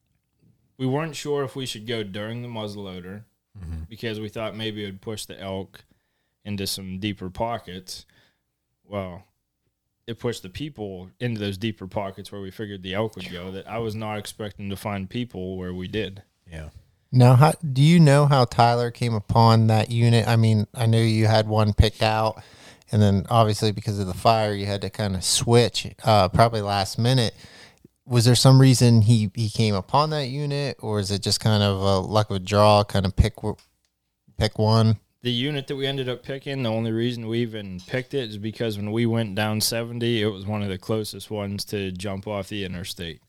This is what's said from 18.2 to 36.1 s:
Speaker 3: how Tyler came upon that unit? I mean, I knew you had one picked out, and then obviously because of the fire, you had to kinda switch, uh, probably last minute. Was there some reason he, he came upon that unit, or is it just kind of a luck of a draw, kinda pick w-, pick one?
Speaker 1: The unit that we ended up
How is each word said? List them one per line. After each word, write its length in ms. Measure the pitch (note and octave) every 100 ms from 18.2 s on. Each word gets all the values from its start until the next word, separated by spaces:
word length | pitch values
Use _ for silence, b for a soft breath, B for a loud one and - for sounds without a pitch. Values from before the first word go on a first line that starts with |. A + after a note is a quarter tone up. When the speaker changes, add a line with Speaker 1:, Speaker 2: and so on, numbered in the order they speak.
| C#3+
Speaker 3:
how 200 | C#3 B2
Tyler 440 | - A#2+ A#2+ A#2+
came 240 | - A#2+
upon 540 | A2 - A#2+ A2+ A2+ A2
that 240 | A2 A2
unit? 360 | A#2 A#2 A#2 A2+
I 80 | A#2
mean, 300 | A2+ A2 G#2
I 140 | - A2+
knew 120 | A2+
you 240 | A2+ A2 G#2+
had 200 | A2 G#2+
one 260 | G#2+ G#2+ G2+
picked 260 | A2 -
out, 400 | A2 A2 A2 - B B B B _
and 80 | G#2+
then 240 | G#2 G2 -
obviously 420 | A#2+ A2 G#2 A2
because 280 | G2+ G#2+ G2+
of 80 | F#2+
the 80 | F2+
fire, 400 | A#2 A2+ G#2+ G2+
you 100 | G2
had 160 | G2+
to 80 | F#2+
kinda 320 | - G#2 F#2
switch, 720 | - - A#2 A#2+ A2+ - F2 -
uh, 240 | - G#2+ F#2
probably 320 | - A#2 A2+
last 360 | G2+ G2+ F#2+ -
minute. 380 | A#2 C3 A2+ B B B B B _ _ -
Was 200 | B2 A2+
there 100 | A#2+
some 240 | C3+ C3
reason 420 | C3 B2 B2 A#2
he, 280 | G#2+ A#2 G#2+
he 160 | - G#2+
came 240 | - A2 G2+
upon 340 | - C3+ D#3
that 180 | D3+ C3
unit, 480 | C#3 D3 C#3+ C#3 -
or 180 | A2 G#2+
is 100 | F#2+
it 120 | G2+
just 180 | G#2 -
kind 240 | A2+ G#2+
of 160 | G2+ G2
a 200 | G2 F#2+ E2
luck 240 | G#2+ G#2
of 60 | G2
a 40 |
draw, 440 | F#2 G#2 G#2+ G#2
kinda 260 | G2+ G2+ F#2
pick 280 | - A2 -
w-, 180 | G#2+ - _ _ _ _ _ _ _ -
pick 220 | A2 -
one? 380 | G#2+ A2+ A2 G#2+ _ _
Speaker 1:
The 100 | B2
unit 360 | A#2+ C3+ D3 B2+
that 100 | C#3
we 100 | C3+
ended 220 | C#3
up 120 | B2+